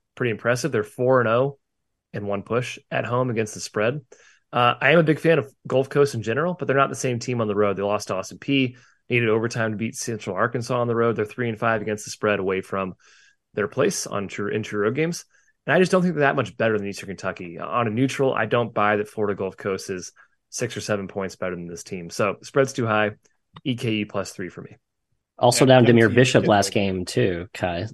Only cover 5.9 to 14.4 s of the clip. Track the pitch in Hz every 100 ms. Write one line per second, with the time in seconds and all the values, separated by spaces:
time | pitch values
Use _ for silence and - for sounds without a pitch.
5.9 | 147 143 120 110 117 170 180 131 135 135
6.9 | 135 131 120 120 123 107 101 104 95 101
7.9 | 104 - 95 - 92 - 139 127 120 _
8.9 | _ - 123 117 110 113 117 113 107 113
9.9 | - - 110 - 92 113 123 120 127 120
10.9 | 117 117 107 104 - 120 107 117 113 104
11.9 | 107 - - 107 101 95 95 92 98 95
12.9 | 85 _ _ _ _ _ - 101 - 202
13.9 | - - 104 95 -